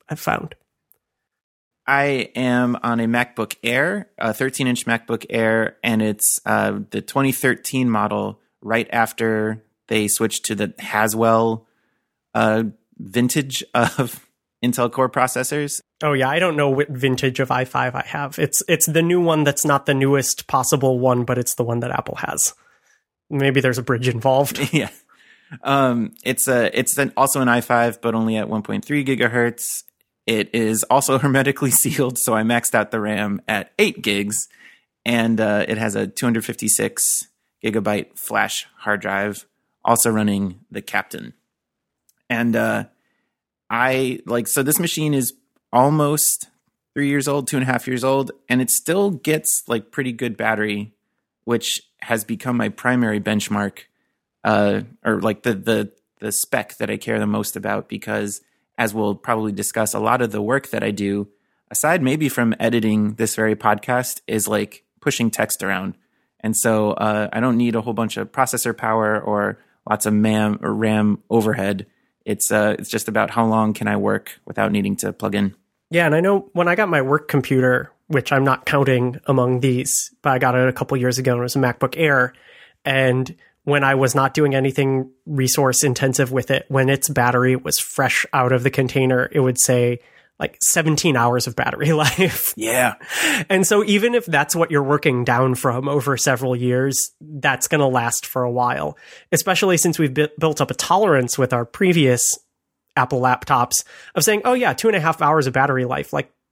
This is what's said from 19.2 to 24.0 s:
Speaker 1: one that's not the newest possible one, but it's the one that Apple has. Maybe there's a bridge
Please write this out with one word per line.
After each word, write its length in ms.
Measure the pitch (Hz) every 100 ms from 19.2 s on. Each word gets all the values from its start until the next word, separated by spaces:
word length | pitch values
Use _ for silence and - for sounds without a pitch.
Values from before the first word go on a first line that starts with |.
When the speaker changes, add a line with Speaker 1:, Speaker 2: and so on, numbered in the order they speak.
Speaker 1:
one 240 | 170 156 143
that's 180 | 139
not 220 | 147 143 -
the 80 |
newest 520 | 139 135 139 127 - -
possible 520 | 135 123 143 131 127
one, 240 | 127 123
but 140 | 120 123
it's 180 | 120 -
the 80 |
one 160 | 117 117
that 120 | 123
Apple 240 | - - -
has. 380 | - - - - _ _ _ _ _ _ -
Maybe 320 | 143 139 131
there's 160 | 127 123
a 60 |
bridge 260 | 123 120